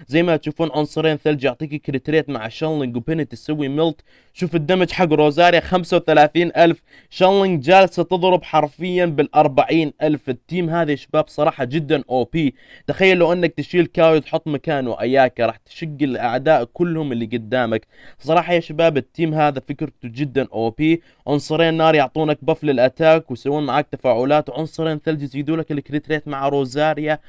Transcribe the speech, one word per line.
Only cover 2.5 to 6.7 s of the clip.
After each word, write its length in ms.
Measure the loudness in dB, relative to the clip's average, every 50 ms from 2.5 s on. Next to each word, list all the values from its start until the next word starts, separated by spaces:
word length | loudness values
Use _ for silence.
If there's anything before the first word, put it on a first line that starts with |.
| -8 -6 -6 -4 -4 -4 -4 -4 -6
وبيني 280 | -6 -6 -4 -4 -4 -4
تسوي 440 | -6 -8 -12 -8 -6 -6 -4 -4 -4
ميلت. 320 | -2 0 0 -2 -2 -6 _ _ _ _ _ _ _
شوف 220 | -8 -6 -2 -2
الدمج 360 | -2 0 0 2 2 2 0
حق 220 | 0 0 0 2 4
روزاريا 480 | 4 4 4 4 4 4 6 6 4
خمسة 360 | 2 0 0 -2 0 0 0
وثلاثين 560 | 0 2 4 4 6 6 4 4 2 0 0 2
ألف، 260 | 4 4 4